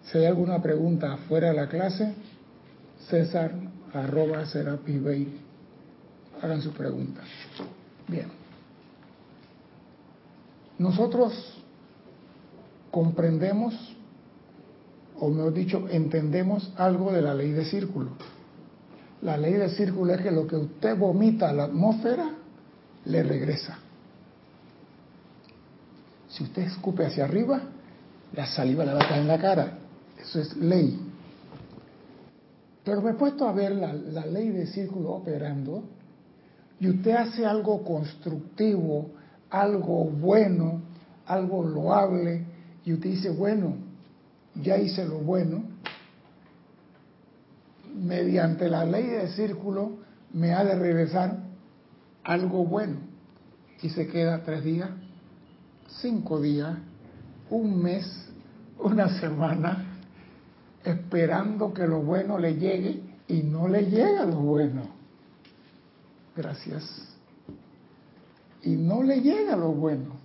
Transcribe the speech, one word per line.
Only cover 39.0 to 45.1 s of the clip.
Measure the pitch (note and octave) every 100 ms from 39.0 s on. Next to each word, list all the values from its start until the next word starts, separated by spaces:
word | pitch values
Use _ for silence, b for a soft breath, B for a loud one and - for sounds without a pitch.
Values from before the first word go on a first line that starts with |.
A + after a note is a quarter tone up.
| D#3 B B B -
algo | F#3+ G3+ G3+ E3+ E3+ D#3+
bueno, | D3 E3+ G#3 G#3 F3 E3 E3+ - B B B -
algo | F#3+ F#3 F#3
loable, | E3 D3+ D#3+ G3+ G3 F3+ F3 E3+ E3+ B B B -
y |
usted | E3 F#3
dice, | F#3 F#3+
"Bueno, | D#3+ G3+ G#3+ F3 - - - - - - _ - -
ya | D3+ G3
hice | G3 -
lo | F3